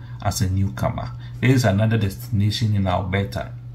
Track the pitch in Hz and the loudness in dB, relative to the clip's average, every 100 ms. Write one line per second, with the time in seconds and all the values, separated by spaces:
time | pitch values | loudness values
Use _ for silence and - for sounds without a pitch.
0 | - - - - 92 95 98 - 82 - | -10 -6 -4 0 0 0 0 -2 -4 -4
1 | - - - - 120 131 107 98 110 113 | -8 -10 -12 0 4 4 4 4 4 2
2 | 98 - - 98 104 107 110 101 95 90 | 0 -4 -4 2 2 2 2 2 2 0
3 | 92 98 98 - - - - | 0 0 -2 -4 -6 -10 -12